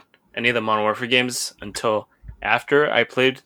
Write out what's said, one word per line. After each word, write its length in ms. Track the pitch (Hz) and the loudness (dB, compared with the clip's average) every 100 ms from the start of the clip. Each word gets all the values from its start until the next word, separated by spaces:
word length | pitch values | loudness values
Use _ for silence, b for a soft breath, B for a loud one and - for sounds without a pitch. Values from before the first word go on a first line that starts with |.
| - _ _ | -6 _ _
any 160 | - 120 | -4 -2
of 60 | 120 | 0
the 60 | |
Modern 220 | 110 107 | 0 0
Warfare 240 | 107 107 120 | 0 -2 0
games 460 | 127 127 120 - - | 0 0 -4 -8 -10
until 460 | 101 - 117 104 - b b - | -12 -4 -2 -2 -4 b b -8
after 500 | 101 120 - 143 147 | -2 -2 2 2 2
I 120 | 120 | 0
played 380 | - 127 131 131 | 0 2 0 0